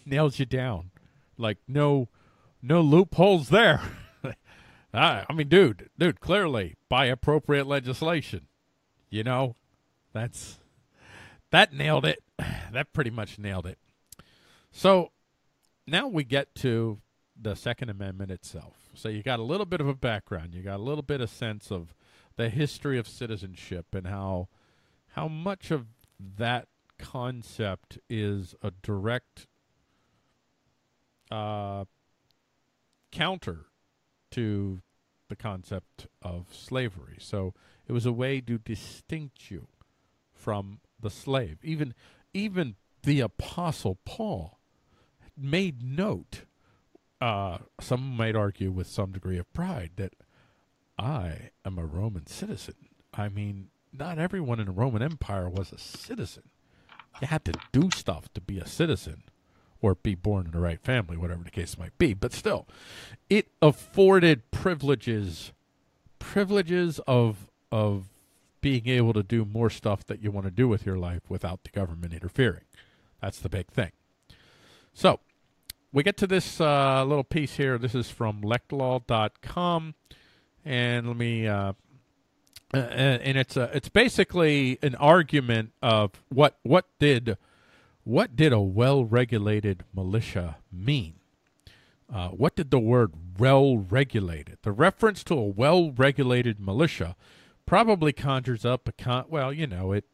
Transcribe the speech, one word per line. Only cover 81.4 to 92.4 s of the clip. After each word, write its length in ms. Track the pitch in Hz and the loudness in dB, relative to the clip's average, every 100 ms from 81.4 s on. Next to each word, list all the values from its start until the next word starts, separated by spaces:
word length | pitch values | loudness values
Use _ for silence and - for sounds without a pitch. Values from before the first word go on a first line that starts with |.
| 110 | 0
uh, 260 | 101 98 98 _ _ _ _ _ _ _ - _ | -2 -2 -6 _ _ _ _ _ _ _ -20 _
uh, 40 | 135 | -2
and 600 | 120 120 135 123 135 135 | -2 0 2 2 0 0
it's 180 | 131 139 | 0 -2
a, 140 | 120 | -2
it's 160 | 143 - | -4 0
basically 920 | 202 240 - 190 175 160 143 131 131 | 4 4 4 0 4 4 4 2 0
an 140 | 143 123 | -2 4
argument 800 | 143 180 151 147 120 113 110 _ | 8 8 8 2 2 0 -2 _
of 400 | 127 110 101 - - | 4 4 4 -2 -4
what, 280 | 120 147 - | 4 4 4
what 220 | 117 175 - - | 2 4 2 2
did, 400 | 147 123 117 98 _ _ _ _ _ _ | 4 4 2 -6 _ _ _ _ _ _
what 320 | - 135 220 120 | 0 2 2 4
did 180 | 156 | 6
a 80 | 110 | 6
well-regulated 1200 | 98 98 127 143 113 120 127 113 104 104 104 90 - | 4 4 4 4 4 2 2 0 0 0 0 -4 -6
militia 640 | 95 92 110 - 95 85 73 - | -6 -2 -2 -2 -4 -6 -8 -14
mean? 440 | 90 107 147 82 82 _ _ _ _ - _ _ _ - | -8 -2 -2 -2 -12 _ _ _ _ -20 _ _ _ -12
Uh, 180 | 95 90 | -8 -6
what 260 | 90 | -2